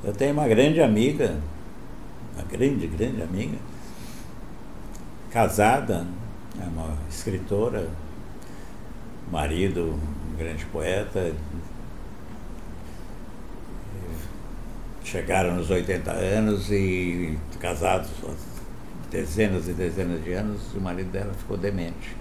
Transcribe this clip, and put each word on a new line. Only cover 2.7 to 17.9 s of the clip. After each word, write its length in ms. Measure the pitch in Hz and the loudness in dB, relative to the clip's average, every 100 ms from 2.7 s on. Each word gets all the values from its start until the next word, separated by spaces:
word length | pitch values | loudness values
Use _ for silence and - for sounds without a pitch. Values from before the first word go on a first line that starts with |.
| 127 82 | 4 0
grande 340 | 78 117 131 | 0 0 0
amiga, 340 | 82 92 135 - - - - - - - - - - - - - - - - - - | -2 -2 -2 -4 -6 -10 -12 -10 -10 -10 -10 -10 -10 -10 -12 -10 -10 -10 -10 -10 -2
casada, 760 | 117 104 - 104 135 131 90 87 90 113 - - - | 4 6 8 6 6 4 0 0 -6 -8 -8 -10 -8
é 20 | 90 | -6
uma 280 | 82 80 78 76 | -4 -2 -4 -4
escritora, 760 | - - 92 76 101 117 113 80 78 - - - - - - - - - - - - - | -4 -2 -2 2 2 2 2 -2 -4 -8 -10 -10 -12 -10 -10 -10 -10 -10 -10 -10 -10 -4
marido, 680 | 82 73 82 95 85 82 73 76 73 80 | 0 2 4 2 4 0 0 -2 -4 -4
um 40 | 80 | -4
grande 280 | 80 78 76 | -4 -4 -4
poeta. 680 | 80 80 95 107 101 87 76 76 78 - - - - - - - - - - - - - - - - - - - - - - - 98 87 80 - - - - - - - - | -2 2 2 0 0 0 -2 -4 -6 -8 -10 -10 -10 -10 -10 -10 -10 -10 -10 -8 -8 -10 -10 -10 -10 -10 -10 -10 -10 -10 -10 -8 -8 -6 -6 -6 -8 -8 -8 -8 -8 -8 -8
Chegaram 520 | - 92 78 92 90 90 | -4 -2 2 4 6 4
nos 140 | 80 | 4
oitenta 420 | 90 90 90 80 | 2 4 0 0
anos 580 | 82 92 104 107 101 92 | 0 2 4 4 4 4
e 680 | 101 95 92 90 87 87 78 - - | 4 4 4 2 0 0 -2 -4 -4
casados 500 | 87 80 90 | -2 2 4